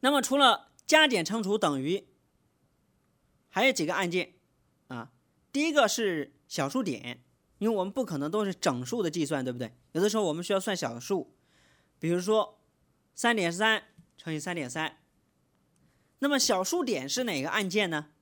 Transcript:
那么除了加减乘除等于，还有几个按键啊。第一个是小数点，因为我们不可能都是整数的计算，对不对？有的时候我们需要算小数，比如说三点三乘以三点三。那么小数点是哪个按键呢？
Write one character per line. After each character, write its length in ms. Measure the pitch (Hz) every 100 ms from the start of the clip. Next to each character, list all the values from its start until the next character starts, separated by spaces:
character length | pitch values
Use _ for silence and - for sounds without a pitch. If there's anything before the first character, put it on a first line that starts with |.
那 80 | 254
么 120 | 285
除 160 | - 269
了 340 | 269 214 - _ -
加 200 | 311 302
减 160 | 226
乘 200 | 160 220
除 160 | 190 208
等 200 | 170 139
于， 300 | 135 190 - _ _ _ _ _ _ _ _ _ _ _ _ _ _
还 160 | - 254
有 60 |
几 120 | 262
个 100 | 156
按 160 | 170 185
键 220 | 180 - _ _ _ _ _ _
啊。 240 | 123 113 _ _ _ _
第 80 | 269
一 100 | 311
个 160 | 294 226
是 480 | - 220 165 139 _ _
小 220 | - 143
数 120 | 247
点， 400 | 208 117 123 123 _ _ _ _
因 120 | 208
为 60 | 214
我 80 |
们 80 | 190
不 100 | 202
可 140 | 240 156
能 140 | 147
都 120 | 202
是 120 | 208
整 320 | 180 - 127 127
数 160 | 233
的 80 | 180
计 160 | 160 143
算， 180 | 147
对 80 | 127
不 60 | 123
对？ 180 | 117 - _
有 80 | 156
的 80 | 202
时 80 | 214
候 80 |
我 80 | 196
们 100 | 156
需 120 | 175
要 60 | 196
算 140 | 190
小 240 | 196 131 120
数， 380 | 123 196 - _ _ _ _ _ _ _
比 100 | 160
如 100 | 175
说 400 | 180 220 202 - _ _ _ _ _
三 220 | - 233 233
点 160 | 170
三 360 | 170 220 220 - _ - _
乘 160 | -
以 80 | 156
三 160 | 165 175
点 140 | 131
三。 320 | 135 156 - _ _ _ _ _ _ _ _ _ _ _ _
那 80 | 277
么 100 | 285
小 260 | - 196
数 180 | 190 339
点 240 | 269 185 131
是 180 | 240
哪 180 | 247 160
个 80 | 139
按 180 | 214 190
键 220 | 190 196
呢？ 200 | 156 151 _